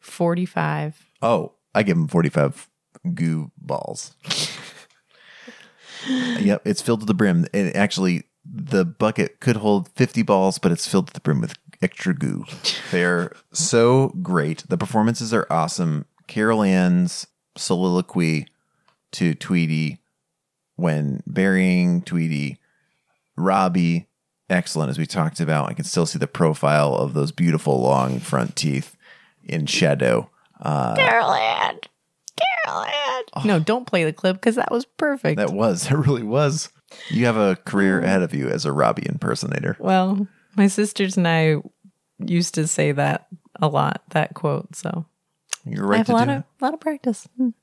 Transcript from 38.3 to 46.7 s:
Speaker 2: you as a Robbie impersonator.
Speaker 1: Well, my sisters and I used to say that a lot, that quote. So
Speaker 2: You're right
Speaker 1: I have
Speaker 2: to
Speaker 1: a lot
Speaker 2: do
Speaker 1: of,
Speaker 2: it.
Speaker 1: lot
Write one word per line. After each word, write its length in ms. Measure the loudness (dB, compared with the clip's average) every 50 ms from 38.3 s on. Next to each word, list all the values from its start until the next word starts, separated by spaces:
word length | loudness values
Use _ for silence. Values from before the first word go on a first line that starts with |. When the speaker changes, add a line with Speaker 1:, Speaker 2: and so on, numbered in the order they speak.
| -2
Speaker 2:
you 140 | -2 -2 -2
as 160 | -2 -2 -2
a 80 | -2 0
Robbie 340 | 2 2 2 2 0 -2
impersonator. 720 | -4 -4 -4 -2 -2 -2 -2 -4 -4 -4 -4 -4 -4 -6 -4
Speaker 1:
Well, 480 | -2 0 2 2 2 2 0 -2 -2 -6 _ _ _ _ _
my 100 | 2 2
sisters 500 | 2 4 2 -2 -2 0 -2 -2 -2 2 2
and 100 | 2 4
I 280 | 4 4 4 4 2 2 -2 -8 _ _ _ -20 _ _ _ _ _ _
used 360 | -6 0 0 0 0 0 -2
to 120 | -2 -2
say 260 | -2 0 0 0 0 2
that 340 | 0 0 0 0 -4 -6 _ -20 -20 _ _ _ 0
a 80 | 0 0
lot, 340 | 2 2 0 0 -2 -4 _ _
that 220 | -2 -2 -2 -2 -4
quote. 400 | -4 -2 -2 -2 -2 -6 -8 -16
So 280 | -10 -8 -6 -6 -6 -8 _ _ _ _ _ _ _ _ _ -12 -10 _
Speaker 2:
You're 200 | -10 -6 -4 0
right 100 | 2 2
Speaker 1:
I 20 | 2
have 80 | 4
Speaker 2:
to 60 | 4 4
Speaker 1:
a 20 |
lot 100 | 4 4
Speaker 2:
do 60 | 2 2
Speaker 1:
of, 60 | -2
Speaker 2:
it. 60 | -4 _ _ _ -2
Speaker 1:
lot 120 | -2